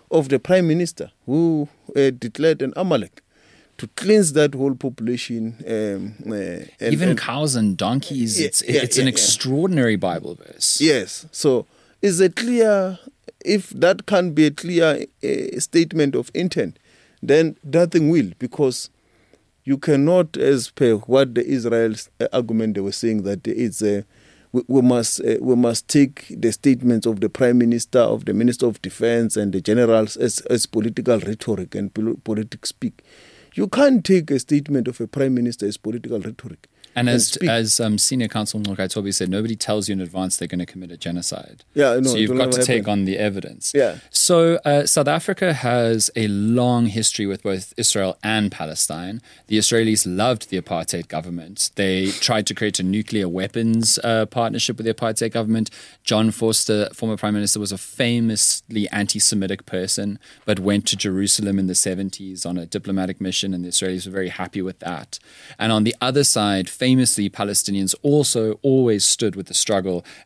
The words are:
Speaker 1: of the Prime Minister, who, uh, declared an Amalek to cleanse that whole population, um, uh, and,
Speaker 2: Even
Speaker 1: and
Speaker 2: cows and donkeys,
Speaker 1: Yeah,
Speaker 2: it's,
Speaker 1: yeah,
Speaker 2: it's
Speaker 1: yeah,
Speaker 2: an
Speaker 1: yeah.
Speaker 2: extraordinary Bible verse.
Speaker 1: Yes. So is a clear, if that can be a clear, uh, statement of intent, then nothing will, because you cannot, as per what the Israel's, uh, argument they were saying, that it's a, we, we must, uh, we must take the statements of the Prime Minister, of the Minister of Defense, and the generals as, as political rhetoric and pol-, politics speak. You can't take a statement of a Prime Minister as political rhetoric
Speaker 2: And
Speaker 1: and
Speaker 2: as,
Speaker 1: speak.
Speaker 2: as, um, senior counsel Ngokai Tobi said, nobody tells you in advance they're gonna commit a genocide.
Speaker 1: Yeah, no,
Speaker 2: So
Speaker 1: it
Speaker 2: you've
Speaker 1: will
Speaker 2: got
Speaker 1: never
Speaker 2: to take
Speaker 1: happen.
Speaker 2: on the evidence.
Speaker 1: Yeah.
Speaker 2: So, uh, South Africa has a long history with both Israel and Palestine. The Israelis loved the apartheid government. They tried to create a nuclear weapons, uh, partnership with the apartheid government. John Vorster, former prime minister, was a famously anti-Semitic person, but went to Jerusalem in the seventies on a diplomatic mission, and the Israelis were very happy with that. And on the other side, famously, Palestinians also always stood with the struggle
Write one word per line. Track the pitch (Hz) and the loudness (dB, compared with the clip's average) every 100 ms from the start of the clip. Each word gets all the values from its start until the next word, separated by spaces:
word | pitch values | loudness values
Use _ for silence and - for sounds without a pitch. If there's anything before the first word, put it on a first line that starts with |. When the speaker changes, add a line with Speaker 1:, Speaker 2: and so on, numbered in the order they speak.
| _ | _
Speaker 1:
of | 160 135 | 0 2
the | 135 | 0
Prime | - 185 170 | 2 2 4
Minister, | 160 170 - - _ - | 2 0 -6 -14 _ -2
who, | 147 170 156 147 _ - 143 | 0 2 0 -2 _ -6 2
uh, | 135 | 2
declared | 123 120 120 160 156 | 0 -6 0 2 2
an | 135 - | -2 -4
Amalek | 185 139 90 - _ _ _ _ _ - | 0 0 -2 -12 _ _ _ _ _ -16
to | - | -14
cleanse | - 185 214 170 | -4 4 4 4
that | 143 147 | 4 2
whole | 139 139 127 | 2 -2 -2
population, | 135 123 113 123 - 117 110 117 - | -6 -6 -4 -4 -4 -6 -6 -8 -6
um, | 110 107 98 98 107 107 | -4 -4 -4 -8 -12 -10
uh, | 104 92 87 - - | -8 -6 -8 -12 -8
and, | 113 | -2
Speaker 2:
Even | 151 180 | 0 2
Speaker 1:
and | 165 | 0
Speaker 2:
cows | - 127 151 123 | -2 -4 -2 0
and | 107 92 | 0 0
donkeys, | 101 131 - 139 113 104 | 0 -2 -2 -4 -2 -2
Speaker 1:
Yeah, | 147 | -2
Speaker 2:
it's, | - | -2
Speaker 1:
yeah, | - 139 | 0 0
Speaker 2:
it's | 127 131 | 2 2
Speaker 1:
yeah, | |
Speaker 2:
an | 131 | 2
Speaker 1:
yeah. | |
Speaker 2:
extraordinary | 127 - - 131 139 190 165 117 104 | 2 0 0 0 0 0 2 2 2
Bible | 92 85 - 85 | 0 -4 -8 -14
verse. | - - - - | -18 -6 -2 2
Speaker 1:
Yes. | 156 131 92 - 156 | 4 2 0 -10 -14
So | - 151 123 - _ _ _ | -2 2 2 0 _ _ _
is | 202 170 | 0 2
a | 185 | 2
clear, | - 233 240 220 202 185 180 - - - - | 2 -2 2 4 4 0 -6 -16 -20 -20 -10
if | - 202 - | 0 0 -2
that | 127 170 190 - | 0 2 2 0
can | 196 180 | 0 2
be | 147 151 | 4 2
a | |
clear, | 147 170 170 160 143 - _ | 2 -2 2 2 2 -4 _
uh, | - 131 - 127 | -4 -2 -4 -6
statement | - 170 165 160 143 | 0 2 2 2 0
of | 127 123 | 0 -4
intent, | 151 175 170 92 - _ _ _ _ | -4 -4 -2 -6 -8 _ _ _ _
then | - 147 165 - | 2 4 2 -2
nothing | 143 160 175 170 151 | -2 2 2 4 4
will, | 165 101 - | 4 2 -4
because | - - 135 120 - _ _ _ _ _ _ _ | -8 -2 0 -2 -8 _ _ _ _ _ _ _
you | - 139 | -4 -2
cannot, | - 139 147 180 160 - | 2 4 4 4 2 2
as | 135 139 117 | 2 2 0
per | - 127 110 | 2 4 4
what | 113 131 135 120 | 4 4 4 2
the | 117 | 0
Israel's, | 135 117 113 113 110 - - | -2 0 2 2 -2 -10 -6
uh, | 117 | -2
argument | 131 117 113 110 | -2 0 0 0
they | 101 | -2
were | 98 | -4
saying, | - 117 110 | -2 -2 0
that | 95 101 113 | -2 -4 -4
it's | 107 120 - | -2 -4 0
a, | 107 101 98 _ _ _ _ | 0 0 -4 _ _ _ _
we, | 123 123 | -4 2
we | 135 | 4
must, | 123 120 113 - | 4 4 0 -2
uh, | 117 113 | 0 0
we | 127 | 2
must | 123 120 117 - | 2 2 0 0
take | 151 139 - - - | 4 4 0 -16 -4
the | 117 | -2
statements | - 143 123 123 113 113 | 2 2 2 2 2 0
of | 104 | 0
the | 101 | -2
Prime | - 123 123 | 0 4 4
Minister, | 117 117 - - | 4 2 2 2
of | 110 110 | 4 2
the | - | -2
Minister | 101 120 120 120 | 0 2 2 0
of | 110 | -2
Defense, | 95 - 117 117 113 - | -8 -4 0 2 0 0
and | 101 | -2
the | 92 | -2
generals | 87 113 117 113 107 113 | 2 4 6 4 2 0
as, | 123 - - | -2 -2 -2
as | 120 - | 0 0
political | 117 110 120 123 113 | -2 -2 -2 0 0
rhetoric | 95 110 - 98 90 101 | 0 -6 -4 -4 -4 -6
and | 101 | -6
pol-, | - 110 117 | -4 -4 -4
politics | - 107 110 - - | -4 -4 -6 -8 -12
speak. | - 247 - _ - - - _ | -8 -8 -8 _ -20 -20 -20 _
You | - 196 | -4 -2
can't | - 285 254 | 2 4 4
take | - 190 156 | 4 2 2
a | 139 | -2
statement | - 147 143 139 120 | 0 0 0 -2 -2
of | 117 | -6
a | 113 | -6
Prime | 143 135 | -2 0
Minister | 123 120 - 104 | 0 0 -2 -6
as | - | -6
political | 107 117 117 113 | -6 -8 -6 -6
rhetoric | 110 110 117 - _ _ - | -6 -12 -16 -18 _ _ -10
Speaker 2:
And | 120 123 | -2 2
Speaker 1:
and | 123 | 2
Speaker 2:
as, | - | 0
Speaker 1:
speak. | - 175 | 0 0
Speaker 2:
as, | 117 110 - | 2 2 0
um, | 113 104 | 0 0
senior | - 131 110 | 0 0 -2
counsel | 110 107 110 | -2 -4 -4
Ngokai | 101 98 95 | -6 -4 -4
Tobi | - 98 | -4 -4
said, | 98 92 | -2 -2
nobody | 98 110 107 | -2 -2 -4
tells | - 107 98 | -4 -2 -2
you | |
in | 98 | -4
advance | 90 92 95 - | -6 -6 -4 -4
they're | 87 | -6
gonna | 90 85 | -6 -8
commit | 95 87 | -10 -16
a | 87 | -12
genocide. | 85 87 - - - - _ | -8 -6 -6 -8 -12 -20 _
Speaker 1:
Yeah, | 143 135 | 2 2
no, | 123 | 4
Speaker 2:
So | 131 113 | 2 2
Speaker 1:
it | |
Speaker 2:
you've | 110 | 2
Speaker 1:
will | 127 | 2
Speaker 2:
got | 127 | 0
Speaker 1:
never | 127 | 2
Speaker 2:
to | 127 | 2
take | 120 | 0
Speaker 1:
happen. | 104 101 | 0 0
Speaker 2:
on | 95 | 0
the | 95 | 0
evidence. | 104 98 - - - | -2 -4 -10 -10 -2
Speaker 1:
Yeah. | 143 120 80 - | 2 2 0 -6
Speaker 2:
So, | - - 170 165 170 | 0 4 6 6 4
uh, | 147 147 143 | 2 2 4
South | - 143 | 2 2
Africa | 160 - 190 185 | 0 -2 -2 0
has | 147 123 123 117 113 - - | 0 0 2 2 2 0 0
a | 107 | 0
long | 101 107 120 123 120 117 | 0 2 2 4 2 2
history | 107 107 - 98 | 0 -2 0 -2
with | 95 | -4
both | 104 95 - - | -4 -4 -6 -4
Israel | 110 107 95 - | -2 0 -2 -2
and | 107 110 101 | -2 0 0
Palestine. | - 78 78 - 80 90 113 - - - | -2 -8 -4 -4 -6 -10 -12 -16 -20 -2
The | 107 | 0
Israelis | - 117 113 107 92 | 2 2 4 2 0
loved | 90 117 117 - | 0 0 0 -4
the | 95 | -6
apartheid | - 85 82 87 82 | -4 -6 -4 -6 -6
government. | 80 87 87 82 101 - - | -8 -8 -12 -12 -6 -4 -2
They | 98 92 95 | 0 0 -2
tried | 98 - 110 104 | -2 0 0 0
to | |
create | 101 107 - | -2 -2 -2
a | |
nuclear | 92 104 104 110 92 | -2 -2 -2 -2 -2
weapons, | 90 98 117 113 113 110 - | -2 -4 -2 0 2 2 0
uh, | 117 113 107 | 2 0 0
partnership | 123 117 113 - 110 | -2 -2 -2 -4 -4
with | |
the | 113 | -4
apartheid | 110 113 110 117 | -2 -4 -2 -2
government. | 117 107 113 107 - - - | -2 0 0 -2 -6 -20 -14
John | - 110 110 | -2 2 2
Vorster, | - 110 110 - 107 104 | 2 0 0 0 0 -2
former | - 113 104 | -4 -6 -4
prime | 107 | -2
minister, | 104 104 107 | -2 -2 -2
was | 101 | -4
a | 98 | -8
famously | - - 120 120 113 107 - - - 110 101 | -8 -2 0 0 0 0 0 -2 -4 -4 -4
anti-Semitic | 104 101 104 - 104 98 98 | -2 -4 0 0 0 -2 -6
person, | - 92 92 - 101 101 - - | -6 -6 -4 -4 -6 -8 -14 -10
but | - 98 | -4 -2
went | 95 101 - | 0 0 0
to | 98 | -2
Jerusalem | 104 95 101 - 101 98 | -2 -2 0 0 0 0
in | 95 | 0
the | |
seventies | 92 98 92 98 - 95 92 | 0 -2 -2 -6 -8 -12 -10
on | 87 87 | -8 -6
a | 85 | -6
diplomatic | 101 101 98 92 92 | -8 -4 -4 -4 -4
mission, | 92 90 98 | -6 -4 -4
and | 90 | -6
the | 90 | -4
Israelis | - 95 92 | -4 -2 -4
were | 95 | -6
very | 95 92 | -6 -6
happy | - 90 101 | -6 -8 -6
with | 92 90 | -6 -8
that. | 85 82 - - - - - - | -10 -10 -10 -16 -16 -20 -20 -6
And | 113 | 0
on | 110 | 2
the | 107 - | 2 0
other | 127 135 | 0 2
side, | 135 113 104 95 90 | 2 2 2 0 -2
famously, | - 127 131 123 - 98 | -2 2 4 2 0 -2
Palestinians | - 101 101 - 98 95 - | -4 -2 -2 -2 -2 -2 -2
also | 147 147 135 120 110 107 | 2 2 2 0 -2 -2
always | 139 131 120 104 | 2 4 4 2
stood | - - 110 95 | 2 0 -2 -4
with | 90 | -6
the | |
struggle | - - 98 92 87 - - | -4 0 0 0 -4 -8 -16